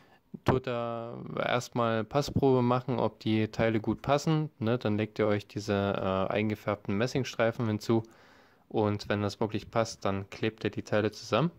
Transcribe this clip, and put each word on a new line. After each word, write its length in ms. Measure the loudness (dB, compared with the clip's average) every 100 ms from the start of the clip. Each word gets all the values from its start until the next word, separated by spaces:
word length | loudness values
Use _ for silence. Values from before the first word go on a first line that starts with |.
| -20 _ _ -6
Tut 220 | 0 0 0
da 500 | -4 -4 -6 -8 -12 -10 -4
erstmal 680 | 0 0 -2 0 2 2
Passprobe 560 | 0 -2 0 2 4 4
machen, 380 | 4 2 0 0
ob 220 | 0 -2
die 280 | 0 2 0
Teile 320 | 2 2 2
gut 220 | 0 -4
passen, 480 | 0 0 2 0 0 -4
ne? 180 | -2 0
Dann 220 | 0 0
legt 200 | -2 0
ihr 80 | 2
euch 200 | 0 -2
diese, 260 | -8 -2
äh, 580 | 0 2 0 0 0 0
eingefärbten 640 | 0 0 -2 -2 -4 -2
Messingstreifen 720 | -2 0 -2 -4 0 0 2 -2
hinzu 360 | -2 2 2 0 -14 -20 -20 -20 _ -6
und 400 | 0 0 0 -2
wenn 140 | -2
das 180 | -2 -2
wirklich 300 | -4 -4 -4
passt, 340 | -2 -2 -2
dann 240 | -4 -2 -6
klebt 340 | -4 -4 -2
ihr 60 | -4
die 120 | -4
Teile 280 | -2 0 0
zusammen. 400 | -4 0 2 2